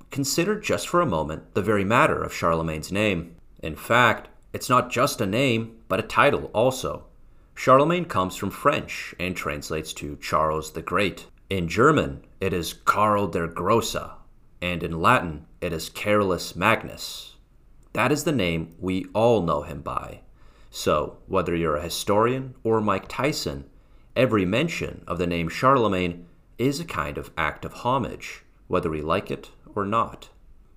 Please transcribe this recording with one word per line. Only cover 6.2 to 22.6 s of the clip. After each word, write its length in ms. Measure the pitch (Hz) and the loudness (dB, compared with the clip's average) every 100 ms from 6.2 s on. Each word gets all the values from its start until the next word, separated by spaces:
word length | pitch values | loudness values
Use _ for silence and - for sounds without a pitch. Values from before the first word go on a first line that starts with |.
| 139 71 - | 4 4 0
also. 520 | 107 127 - 73 78 - - - - - - | 2 2 2 -6 -8 -14 -20 -20 -20 -20 -2
Charlemagne 500 | - 131 151 180 165 | 6 8 8 2 0
comes 300 | 101 92 - | -2 -2 -2
from 160 | 98 | -6
French 640 | - 147 151 - - - - | 0 0 0 -4 -12 -12 -6
and 160 | 90 87 | -6 -4
translates 560 | - 71 - 78 - | -6 -6 -6 -6 -6
to 240 | - 73 71 | -10 -10 -10
Charles 500 | - 78 78 78 76 | -2 0 2 0 -4
the 120 | 85 | -10
Great. 420 | 80 90 98 - - - - | -2 0 0 -4 -16 -14 -6
In 180 | 98 85 | -4 -2
German, 560 | 101 143 143 73 67 - - | 4 6 6 0 -4 -14 -4
it 140 | 95 | -2
is 200 | 90 78 | -2 -4
Karl 540 | - - - 107 101 101 | -4 0 4 4 4 2
der 200 | 92 82 | -2 -4
Grosse, 500 | - 90 113 - - - - - - - - | -2 2 2 0 -6 -8 -16 -20 -20 -20 -8
and 220 | 90 87 | -4 -4
in 180 | 85 82 | -4 0
Latin, 440 | 98 123 85 76 - - | 4 4 0 -8 -14 -8
it 140 | 87 | -6
is 160 | 80 - | -4 -8
Carolus 640 | - 104 104 98 85 - 85 | -6 2 2 2 0 -4 0
Magnus. 800 | 101 113 - - - - - - - _ - - - | 2 2 -2 -12 -14 -14 -16 -20 -20 _ -20 -20 -8
That 220 | 107 123 | 0 2
is 100 | 147 | 2
the 80 | 170 | 0
name 440 | 135 90 82 80 - | 0 0 0 -4 -6
we 280 | 92 92 - | -2 -2 -2
all 280 | 104 120 110 | 2 4 6
know 220 | 82 73 | 4 0
him 180 | 73 71 | -2 -8
by. 400 | 76 - - - - - - - - | -6 -6 -8 -16 -20 -20 -20 -20 -18
So, 480 | - 95 76 73 - - | -6 0 0 0 -8 -4
whether 260 | 92 87 | -2 0
you're 220 | 85 82 76 | 0 0 -2
a 60 | |
historian 760 | 85 - - 101 117 131 131 - | -4 -6 0 2 2 0 -8 -6